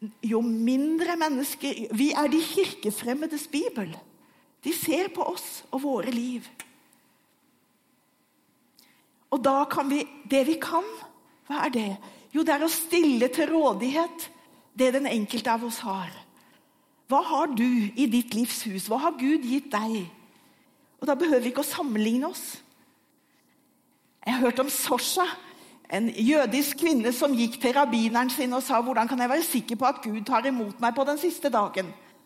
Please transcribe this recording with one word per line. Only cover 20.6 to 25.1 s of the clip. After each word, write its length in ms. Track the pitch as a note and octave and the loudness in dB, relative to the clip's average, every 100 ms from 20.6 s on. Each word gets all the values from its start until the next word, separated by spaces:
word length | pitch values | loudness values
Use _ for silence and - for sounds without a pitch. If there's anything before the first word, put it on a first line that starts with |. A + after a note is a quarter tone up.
| _ _ _ - | _ _ _ -8
Og 80 | - | -2
da 80 | C4+ | 0
behøver 260 | E4+ B3+ | 4 4
vi 80 | A#3 | 2
ikke 100 | B3+ | -2
å 60 | C#4+ | -2
sammenligne 600 | - C#4+ G#3+ G#3+ A#3+ D#4 | -2 -2 0 2 0 -2
oss. 240 | F#4 - - - _ _ _ _ _ _ _ _ _ _ _ _ _ _ _ - | -6 -12 -14 -18 _ _ _ _ _ _ _ _ _ _ _ _ _ _ _ -4
Jeg 80 | |
har 80 | B3+ | 0
hørt 200 | B3 A#3+ | 2 2
om 80 | C#4 | -2
Sosha, 540 | - - B3 - | -2 0 0 0